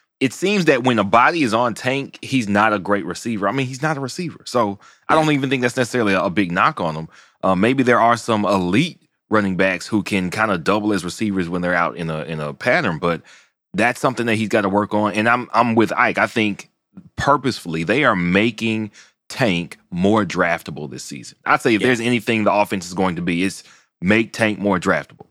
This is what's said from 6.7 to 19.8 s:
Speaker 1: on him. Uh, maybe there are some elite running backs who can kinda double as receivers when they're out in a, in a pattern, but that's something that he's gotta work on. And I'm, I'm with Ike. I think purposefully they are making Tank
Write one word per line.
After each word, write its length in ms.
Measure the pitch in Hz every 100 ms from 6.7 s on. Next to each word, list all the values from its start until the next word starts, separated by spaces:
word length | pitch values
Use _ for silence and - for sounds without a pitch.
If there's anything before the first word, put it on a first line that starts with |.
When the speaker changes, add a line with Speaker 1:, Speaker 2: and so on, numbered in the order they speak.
| 151
Speaker 1:
on 140 | 85
him. 140 | 78 80 - _ _
Uh, 120 | 95
maybe 280 | 90 110 135
there 180 | 123 113
are 160 | 117 117
some 300 | - 107 98
elite 520 | 98 90 107 175 - _ _ -
running 280 | 107 98 92
backs 280 | 95 90 -
who 160 | 107
can 280 | 90 98 90
kinda 260 | 104 110 90
double 380 | 80 104 104
as 100 | 101
receivers 460 | 87 - 110 95 85
when 100 | 90
they're 140 | 87
out 200 | 87 85 58
in 120 | 82
a, 140 | 78
in 180 | 69 78
a 140 | 76
pattern, 440 | 67 123 165 120 80
but 220 | 85 82 - - _ _ _
that's 260 | 90 117 123
something 240 | 143 120
that 120 | 117 110
he's 120 | 107
gotta 220 | 110 101
work 240 | 101 101
on. 180 | 104 104
And 160 | 101 113
I'm, 200 | 123 117
I'm 220 | 113 120
with 180 | 113 107
Ike. 240 | - 120 95
I 100 | 107
think 440 | 117 107 98 - _ _ - - -
purposefully 680 | - 143 131 - 85 82
they 200 | 82 127
are 120 | 135 95
making 720 | 87 98 117 110 110 110 107 - - _ -
Tank 480 | - 120 85 85 -